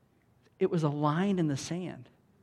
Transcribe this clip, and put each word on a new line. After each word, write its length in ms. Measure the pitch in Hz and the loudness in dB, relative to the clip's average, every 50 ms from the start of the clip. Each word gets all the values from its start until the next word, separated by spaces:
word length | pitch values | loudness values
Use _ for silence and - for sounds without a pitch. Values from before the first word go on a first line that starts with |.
| _ _ _ _ _ _ _ _ _ _ _ | _ _ _ _ _ _ _ _ _ _ _
it 140 | - 190 185 | -2 0 0
was 120 | 180 170 156 | 2 2 2
a 60 | 147 | 0
line 480 | 143 147 151 147 147 165 190 202 196 | 2 2 2 2 2 2 2 2 2
in 100 | 180 165 | 2 2
the 100 | 151 139 | 0 0
sand. 500 | 131 - - 165 175 185 151 139 131 123 - - _ _ _ _ _ | -2 -4 -6 -6 -6 -6 -8 -10 -14 -18 -20 -20 _ _ _ _ _